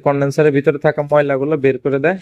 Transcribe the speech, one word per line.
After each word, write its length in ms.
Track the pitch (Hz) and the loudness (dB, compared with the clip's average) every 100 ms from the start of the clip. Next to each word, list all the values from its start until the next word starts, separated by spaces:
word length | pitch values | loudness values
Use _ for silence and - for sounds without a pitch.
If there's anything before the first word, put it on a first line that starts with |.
| 147 | 0
কনডেন্সারের 480 | 139 139 139 147 139 | 0 0 2 2 2
ভিতরে 220 | 147 143 156 | 0 0 -2
থাকা 160 | 147 147 | -2 0
ময়লাগুলো 440 | 147 143 139 143 156 | 0 2 -2 -2 0
বের 140 | 135 127 | 0 0
করে 160 | 143 135 | -2 -2
দেয় 180 | 151 190 | -2 -4